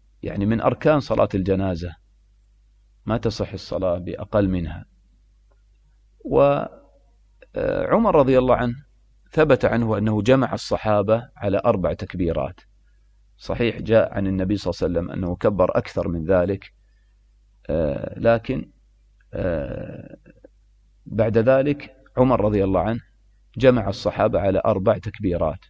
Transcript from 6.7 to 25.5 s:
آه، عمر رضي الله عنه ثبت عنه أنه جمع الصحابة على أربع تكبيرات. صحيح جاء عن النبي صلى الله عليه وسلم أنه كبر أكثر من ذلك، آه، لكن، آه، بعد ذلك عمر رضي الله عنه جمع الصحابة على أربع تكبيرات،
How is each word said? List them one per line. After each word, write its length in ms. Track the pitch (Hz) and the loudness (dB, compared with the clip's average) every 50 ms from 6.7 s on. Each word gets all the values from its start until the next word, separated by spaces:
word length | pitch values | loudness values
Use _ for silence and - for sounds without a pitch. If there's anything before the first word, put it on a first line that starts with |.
| - - - _ _ _ _ _ _ _ _ _ _ _ - _ - | -10 -16 -20 _ _ _ _ _ _ _ _ _ _ _ -20 _ -8
آه، 300 | 98 - - - - - | -6 -4 -2 -2 -2 -2
عمر 280 | - 135 202 233 214 165 | 0 0 2 2 4 4
رضي 240 | 156 139 123 135 127 | 4 4 6 4 4
الله 160 | 127 127 120 | 4 4 2
عنه 300 | - 120 120 120 139 - _ _ _ _ _ _ _ _ _ | 2 2 -2 -4 -6 -12 _ _ _ _ _ _ _ _ _
ثبت 340 | - - 151 - 135 123 - | 0 2 4 4 4 4 4
عنه 340 | 113 113 117 117 110 107 101 | 2 0 0 0 0 0 0
أنه 240 | 104 110 107 107 101 | 0 0 0 2 4
جمع 320 | 110 131 135 127 - - | 4 4 4 4 0 -4
الصحابة 720 | 104 - - 107 87 - 107 107 104 101 101 110 113 120 - _ | -8 -4 -4 -4 -2 0 0 2 2 2 2 2 0 0 -6 _
على 240 | - 107 104 95 98 - | -8 -4 -2 -2 0 2
أربع 280 | 120 117 101 87 80 80 | 2 2 2 0 -2 -4
تكبيرات. 680 | - - - - 87 92 82 80 78 67 67 - - - _ _ _ _ _ _ _ _ _ _ _ _ _ _ | -4 -8 -8 -6 -4 -2 -2 -2 -2 -4 -6 -8 -14 -20 _ _ _ _ _ _ _ _ _ _ _ _ _ _
صحيح 440 | _ - - - - 120 117 - - | _ -10 -8 -4 -2 -2 -2 -2 -4
جاء 340 | - - 110 113 98 - - | 0 2 4 4 4 2 0
عن 120 | 104 98 | -4 -4
النبي 300 | 95 95 95 92 92 104 | -2 -2 -2 0 0 -2
صلى 160 | 98 - 90 87 | -2 -2 -4 -4
الله 280 | - 92 82 87 85 | -2 -2 -2 -2 -2
عليه 80 | 87 - | -4 -4
وسلم 160 | - 92 92 | -6 -6 -4
أنه 120 | 87 90 | -4 -4
كبر 420 | - - 113 104 90 92 90 - - | 0 0 0 2 4 2 2 2 0
أكثر 300 | - - - - 87 92 | -2 -2 -4 -4 -4 -2
من 160 | 85 85 80 | -4 -4 0
ذلك، 480 | 80 95 92 87 95 98 95 - - _ _ _ _ _ _ _ _ _ _ _ _ _ _ _ _ _ _ _ - | 2 2 2 2 2 -2 -4 -8 -14 _ _ _ _ _ _ _ _ _ _ _ _ _ _ _ _ _ _ _ -4
آه، 480 | 73 80 82 73 69 - - - - - | -2 -2 0 -2 -2 -4 -8 -10 -8 -2
لكن، 520 | - 113 117 113 110 - 131 - - - _ _ _ _ _ _ _ _ _ _ _ _ - | 2 2 2 2 0 -4 -6 -6 -8 -10 _ _ _ _ _ _ _ _ _ _ _ _ -8
آه، 840 | - - 92 85 78 69 - - - - - - - - - - - _ - _ _ - - _ _ _ _ _ _ _ _ _ _ _ | -6 -4 -2 -2 -4 -4 -6 -8 -10 -10 -12 -14 -16 -16 -18 -20 -20 _ -20 _ _ -20 -20 _ _ _ _ _ _ _ _ _ _ _
بعد 320 | - - 104 110 113 104 113 | -8 -2 -2 0 2 2 2
ذلك 580 | 113 123 131 135 135 147 143 143 - - - _ _ _ _ | 4 4 4 4 2 0 -2 -4 -6 -14 -20 _ _ _ _
عمر 240 | - 127 127 127 113 | 2 2 4 4 2
رضي 240 | 101 107 104 101 98 | 2 2 2 2 2
الله 160 | 95 95 90 | 2 2 0
عنه 200 | 82 90 113 117 - _ _ _ _ _ _ _ _ _ _ | 0 0 -2 -4 -8 _ _ _ _ _ _ _ _ _ _
جمع 320 | - 120 131 123 120 98 98 | 2 4 4 4 4 0 -2
الصحابة 520 | 101 - - - - - 101 110 113 90 | -6 -4 -4 -4 0 0 0 2 2 2
على 220 | 92 98 95 90 - | 0 2 0 2 2
أربع 340 | 110 110 98 92 113 107 92 | 0 0 2 2 0 0 0
تكبيرات، 680 | - 107 - - 104 95 85 82 85 78 | -4 -10 -10 -6 -4 -2 -2 0 -2 -2